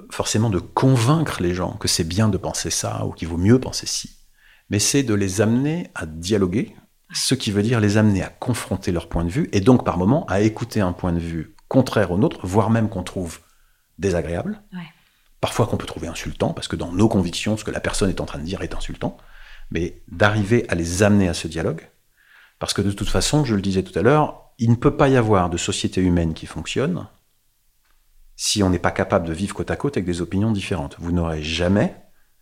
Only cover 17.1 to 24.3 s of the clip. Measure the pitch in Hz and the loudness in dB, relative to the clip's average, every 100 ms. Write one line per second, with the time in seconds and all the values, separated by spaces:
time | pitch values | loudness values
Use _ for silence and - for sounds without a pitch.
17.1 | 104 87 - 104 107 - - 85 - 98 | 2 0 -4 -4 -4 -4 -6 -4 0 0
18.1 | 82 78 76 78 92 87 - - 76 - | 0 -6 -8 -8 -6 -6 -6 -8 -6 -8
19.1 | - - - - - - 82 87 - - | -8 -16 -20 -20 -18 -8 -4 -4 -6 -14
20.1 | 87 104 110 98 117 - 87 85 90 104 | 2 2 2 2 0 0 -2 -2 2 4
21.1 | 104 92 82 82 80 95 156 - _ _ | 6 4 0 -6 -4 -4 -4 -10 _ _
22.1 | _ _ - _ - - - 101 101 101 | _ _ -20 _ -8 -4 0 0 0 0
23.1 | 98 - 151 131 101 98 95 92 82 110 | 2 2 2 2 0 0 0 -2 0 4
24.1 | 151 147 | 4 2